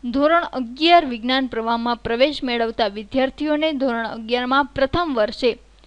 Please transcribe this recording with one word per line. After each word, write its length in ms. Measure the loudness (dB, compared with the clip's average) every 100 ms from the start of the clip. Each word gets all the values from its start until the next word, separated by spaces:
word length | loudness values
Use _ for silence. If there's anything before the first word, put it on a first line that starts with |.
ધોરણ 400 | -4 0 4 2 0
અગિયાર 540 | -4 -8 0 6 6 6
વિજ્ઞાન 420 | -2 -2 0 0
પ્રવાહમાં 480 | -2 -2 -2 -2 -4
પ્રવેશ 420 | -2 2 2 0
મેળવતા 440 | -4 -2 -2 0 -2
વિદ્યાર્થીઓને 840 | -2 -6 -2 -2 -2 -2 0 0
ધોરણ 360 | 0 -2 -2 -4
અગિયારમાં 580 | -8 -4 -2 0 0 0
પ્રથમ 480 | 0 0 0 -2
વર્ષે 360 | 0 0 0 -2 -2 -8 -20